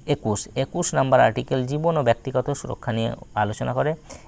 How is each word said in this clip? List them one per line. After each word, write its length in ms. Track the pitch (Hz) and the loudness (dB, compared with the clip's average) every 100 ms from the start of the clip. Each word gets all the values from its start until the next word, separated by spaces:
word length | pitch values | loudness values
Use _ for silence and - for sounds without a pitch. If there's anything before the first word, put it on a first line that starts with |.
| - | -4
একুশ। 400 | 147 110 104 - 131 | -2 0 -2 -2 -4
একুশ 400 | 131 165 - 147 | -2 -2 0 0
নাম্বার 240 | 135 127 | 4 6
আর্টিকেল 400 | 120 110 123 135 127 | 6 2 -2 -2 -2
জীবন 300 | 147 165 160 | -2 0 2
ও 60 | |
ব্যক্তিগত 460 | 120 117 - 127 123 | 2 0 0 -2 -2
সুরক্ষা 420 | 143 123 - - | -4 -6 -8 -4
নিয়ে 220 | 113 113 - - 110 | -2 -2 -4 -6 -2
আলোচনা 380 | 104 107 123 | -2 -2 -2
করে 220 | 123 139 156 - - | 0 0 -2 -8 -20